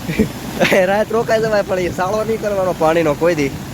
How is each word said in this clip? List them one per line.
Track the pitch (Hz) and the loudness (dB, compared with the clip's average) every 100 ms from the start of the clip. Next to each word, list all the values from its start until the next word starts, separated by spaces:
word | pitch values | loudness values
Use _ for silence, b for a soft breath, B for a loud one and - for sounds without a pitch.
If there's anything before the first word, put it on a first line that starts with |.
| - 160 | -4 -2
<laughs> | - - - - - 202 185 | -2 -4 -8 -2 2 2 2
રાત | 202 214 | 2 0
રોકાઈ | 220 240 220 | -2 0 0
જવાય | 220 208 | 2 0
પણ | 190 185 | 0 -2
એ | 175 | -2
સાળો | - 185 214 | -2 -2 -2
નહીં | 214 220 | -2 -2
કરવાનો | 208 196 185 | -2 0 0
પાણીનો | 165 160 165 156 | 2 2 4 2
કોઈ | 135 165 160 | 2 2 2
દી. | 139 - - | 0 -4 -10